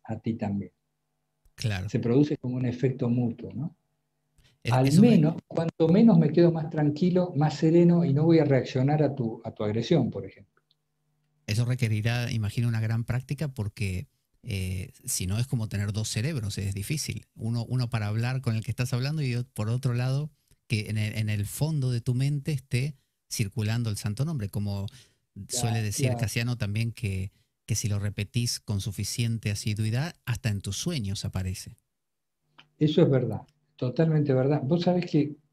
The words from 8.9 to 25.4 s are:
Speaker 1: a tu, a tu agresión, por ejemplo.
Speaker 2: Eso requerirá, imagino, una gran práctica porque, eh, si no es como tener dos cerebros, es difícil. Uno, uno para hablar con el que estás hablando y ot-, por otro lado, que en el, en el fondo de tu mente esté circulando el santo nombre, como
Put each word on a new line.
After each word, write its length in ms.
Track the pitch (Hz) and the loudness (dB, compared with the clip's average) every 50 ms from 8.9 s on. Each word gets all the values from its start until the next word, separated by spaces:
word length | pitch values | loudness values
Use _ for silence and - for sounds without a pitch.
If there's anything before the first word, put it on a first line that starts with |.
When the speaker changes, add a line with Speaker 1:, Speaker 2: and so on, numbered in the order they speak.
| 151 151 147 | 2 2 2
Speaker 1:
a 120 | 127 - | 2 0
tu, 260 | - 117 110 113 - - | -2 -4 -4 -4 -8 -12
a 60 | 110 - | -12 -8
tu 100 | - 110 | -4 -2
agresión, 480 | 104 104 113 110 - 170 - 117 104 | -2 -2 -2 0 2 2 2 2 0
por 140 | - 98 80 | -2 -6 -10
ejemplo. 380 | - - - - _ _ _ _ _ _ _ _ _ _ _ _ _ _ _ _ _ _ _ _ | -12 -14 -20 -20 _ _ _ _ _ _ _ _ _ _ _ _ _ _ _ _ _ _ _ _
Speaker 2:
Eso 180 | - 107 120 120 | -2 0 0 0
requerirá, 680 | 120 127 123 120 107 110 107 107 117 120 123 120 120 | 0 0 0 0 0 0 2 0 0 0 0 -2 -2
imagino, 360 | 113 110 104 104 - 123 120 | -2 -2 -2 -2 -2 0 0
una 120 | 120 113 110 | 0 0 0
gran 220 | 113 110 113 117 117 | 0 0 -2 -2 -2
práctica 460 | - 117 127 - - 147 - 160 143 131 | -2 -4 -4 -4 -4 -6 -4 -6 -6 -4
porque, 540 | - 101 101 - - 104 95 92 92 - - _ _ _ _ _ _ - | -4 -6 -6 -4 -4 -4 -4 -4 -4 -6 -10 _ _ _ _ _ _ -10
eh, 500 | 123 98 95 92 92 92 95 - - - - - | -6 -4 -4 -4 -4 -4 -6 -8 -10 -14 -14 -10
si 220 | - - - 98 | -6 -6 -4 -2
no 120 | 90 101 117 | -2 -2 -2
es 80 | 123 | -2
como 200 | - 131 117 110 | -2 -2 -4 -4
tener 240 | - - 98 101 101 | -4 -4 -4 -4 -2
dos 160 | 95 110 107 - | -2 -4 -4 -4
cerebros, 480 | - 107 113 160 165 120 101 101 - | -4 -2 -2 -2 -2 -4 -4 -6 -6
es 160 | - 98 98 101 | -4 -4 -4 -4
difícil. 540 | 98 101 - 156 151 - - - - - _ _ | -6 -6 -6 -4 -4 -4 -6 -8 -10 -12 _ _
Uno, 300 | - 110 113 120 117 113 | -8 -6 -4 -4 -4 -4
uno 240 | - 123 127 123 113 | -2 -2 -2 -2 -2
para 180 | - 110 104 | -2 -2 -2
hablar 340 | 104 107 113 117 123 131 131 | -2 -2 -2 -2 -2 -4 -4
con 140 | 131 117 110 | -2 -2 -2
el 80 | 110 - | -2 -4
que 80 | - | -4
estás 220 | 107 - 123 - 123 | -4 -4 -4 -2 -2
hablando 280 | 120 127 143 156 156 | -2 -2 -2 -2 -2
y 140 | 139 127 120 | -2 -2 -2
ot-, 120 | 123 120 - - | -4 -4 -6 -6
por 160 | - 107 110 | -6 -4 -2
otro 240 | 120 131 135 131 120 | -2 -2 -2 -2 -2
lado, 380 | 123 127 131 135 143 151 151 _ _ _ _ _ _ _ | 0 -2 -2 -2 -2 -4 -6 _ _ _ _ _ _ _
que 220 | - 113 107 107 - | -2 -2 -2 -2 -2
en 80 | 107 | -2
el, 180 | 110 107 107 - | -2 -2 -2 -2
en 120 | 107 107 107 | -4 -2 -2
el 160 | 107 104 98 | -2 -2 -4
fondo 460 | - - - 143 160 160 143 127 127 | -4 -4 -4 -2 -2 0 -2 -2 -2
de 100 | 123 117 | -2 -2
tu 140 | - 127 120 | -2 -2 0
mente 380 | 127 135 143 147 139 135 160 151 | 0 0 0 -2 -2 -4 -4 -6
esté 420 | 131 - - 123 120 135 156 - _ _ _ _ _ _ - | -6 -4 -4 -4 -2 -2 -4 -8 _ _ _ _ _ _ -10
circulando 600 | - - 104 98 - 113 104 107 113 120 117 110 | -4 -4 -4 -4 -2 -2 -2 0 0 -2 -2 -2
el 80 | 101 | -4
santo 260 | - - 104 101 107 139 | -4 -4 -4 -4 -2 -2
nombre, 240 | 170 160 123 104 95 | -2 -2 -4 -4 -4
como 360 | - 104 104 104 101 98 98 - - - - _ _ _ _ _ - 101 | -4 -4 -4 -4 -4 -4 -6 -8 -10 -14 -20 _ _ _ _ _ -18 -16